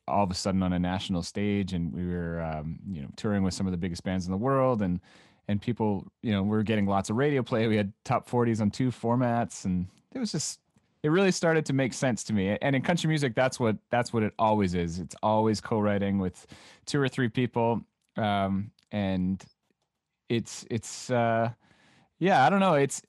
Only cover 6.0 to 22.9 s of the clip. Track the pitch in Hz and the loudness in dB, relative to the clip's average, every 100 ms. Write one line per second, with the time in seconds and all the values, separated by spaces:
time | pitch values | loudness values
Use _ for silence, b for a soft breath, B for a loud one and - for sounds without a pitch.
6 | - _ 117 101 104 110 107 107 98 98 | -6 _ -2 0 2 0 2 0 2 0
7 | 95 110 147 135 117 117 113 107 101 - | 0 0 0 0 0 0 2 2 0 -4
8 | - 120 - 120 117 110 104 - 131 - | -2 -2 0 0 2 2 0 0 -2 -2
9 | 117 123 123 117 117 - 98 90 90 _ | 0 2 2 0 -2 -4 -4 -2 -4 _
10 | _ 262 220 151 - - _ _ _ _ | _ -8 -4 -4 -6 -10 _ _ _ _
11 | 151 180 190 - 170 160 151 135 127 - | 2 4 4 2 2 2 2 2 0 0
12 | 135 107 - 107 95 104 139 131 135 170 | 0 0 0 0 2 0 0 0 0 0
13 | 156 156 135 131 110 - 110 104 - 120 | 0 0 0 2 0 2 0 0 -2 -2
14 | 117 113 107 - 110 107 95 90 85 87 | 0 0 0 0 2 2 2 0 -2 -4
15 | 71 - 107 110 110 104 - 113 104 101 | -10 -4 0 2 2 0 -2 0 2 2
16 | 98 98 92 - - B B B - 147 | 0 0 -2 -6 -20 B B B -4 -2
17 | 131 - 120 131 123 120 117 113 - _ | 0 0 -2 0 -2 0 0 0 -4 _
18 | _ - 107 101 98 98 104 _ - 104 | _ -4 0 2 0 0 -4 _ -8 -4
19 | 95 92 92 95 - _ _ _ _ _ | -2 0 0 -2 -8 _ _ _ _ _
20 | _ _ - 117 - - - 113 - - | _ _ -4 -4 -4 -12 -8 -8 -8 -12
21 | - 120 117 113 113 - b b b b | -2 2 2 2 0 -4 b b b b
22 | b - 175 156 143 196 190 147 139 | b -2 2 6 6 4 4 4 2